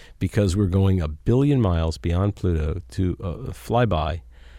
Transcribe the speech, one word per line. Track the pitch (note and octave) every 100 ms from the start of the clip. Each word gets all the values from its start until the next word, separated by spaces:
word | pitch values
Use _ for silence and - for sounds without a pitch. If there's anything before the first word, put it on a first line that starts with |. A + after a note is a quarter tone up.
| - -
because | F#2+ - G2+ F2+
we're | G2
going | G2 G2 F#2+
a | D#2
billion | D2+ - B2 C#3+ C#3
miles | G2+ E2+ D#2+ -
beyond | F2 E2+ G2+
Pluto | - F#2 D#2+ D2+ D2+ -
to, | - F#2 -
uh, | F#2+ F#2 C3
fly | - - A#2
by | A#2+ E2 D#2 E2 - - -